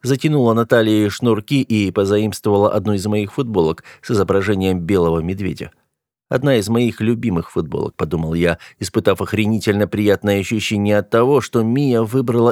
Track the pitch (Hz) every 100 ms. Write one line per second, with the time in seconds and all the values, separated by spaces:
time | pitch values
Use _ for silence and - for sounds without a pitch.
0 | 123 135 156 147 120 113 113 123 110 107
1 | 104 - 123 107 104 139 127 110 98 90
2 | 98 104 110 98 110 101 101 107 101 101
3 | 98 107 101 - 127 101 80 80 - -
4 | - 110 87 98 98 98 95 92 85 98
5 | 85 82 80 95 95 78 - _ _ _
6 | _ _ - 131 143 127 98 117 120 -
7 | 110 117 117 87 - - 80 71 73 -
8 | 78 82 80 82 85 82 - - 95 107
9 | 101 95 98 104 107 110 - 101 101 101
10 | 104 98 101 101 95 110 - 104 101 104
11 | 104 113 123 143 - 123 110 127 143 120
12 | 110 127 123 120 120